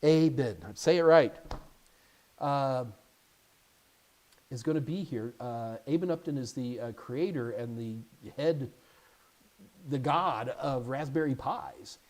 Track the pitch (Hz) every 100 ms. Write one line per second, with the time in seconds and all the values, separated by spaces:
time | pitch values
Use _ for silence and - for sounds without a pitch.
0 | 151 160 160 135 131 95 104 104 - 175
1 | 165 160 127 - - - - - _ _
2 | _ _ _ _ 147 139 135 131 123 104
3 | _ _ _ _ _ _ _ _ _ _
4 | _ _ _ _ _ 131 113 156 143 170
5 | 175 123 113 120 123 117 117 113 - 156
6 | 180 170 175 143 120 - 123 120 117 110
7 | - 123 185 165 120 107 117 117 113 110
8 | 113 - 107 - 151 160 127 - - -
9 | - _ _ _ _ _ - _ 151 139
10 | 131 147 180 120 120 120 147 135 120 135
11 | 151 143 156 131 139 226 69 - - -